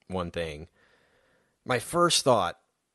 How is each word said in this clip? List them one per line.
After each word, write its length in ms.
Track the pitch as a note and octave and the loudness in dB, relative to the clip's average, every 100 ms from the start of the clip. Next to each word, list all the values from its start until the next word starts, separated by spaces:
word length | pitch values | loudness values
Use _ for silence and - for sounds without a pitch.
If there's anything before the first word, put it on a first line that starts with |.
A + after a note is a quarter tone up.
| - | -10
one 240 | F#2 F2 | -8 -6
thing. 360 | E2+ E2 D2+ E2 _ _ _ _ _ _ _ _ _ | -6 -8 -10 -16 _ _ _ _ _ _ _ _ _
My 140 | - B2 | -4 -4
first 440 | - E3+ E3+ - | -2 2 2 4
thought 340 | C3+ A2+ E2+ - _ _ _ | 4 4 2 -4 _ _ _